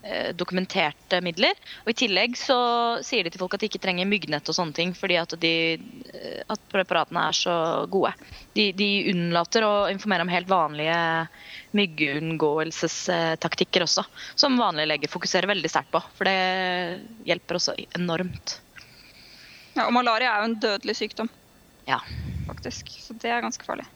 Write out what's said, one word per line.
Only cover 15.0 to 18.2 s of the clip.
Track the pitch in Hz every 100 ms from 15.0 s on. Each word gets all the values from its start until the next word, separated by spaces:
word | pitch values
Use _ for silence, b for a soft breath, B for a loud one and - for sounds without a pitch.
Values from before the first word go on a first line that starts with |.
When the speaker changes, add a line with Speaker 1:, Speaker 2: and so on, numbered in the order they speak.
| 151
Speaker 1:
fokuserer | 180 - 185 185
veldig | 202 160
sterkt | - -
på, | 160 - -
for |
det | 190 190 185 190 185 180 175 185 220 - -
hjelper | 170 - 175
også | - - - -
enormt. | 175 165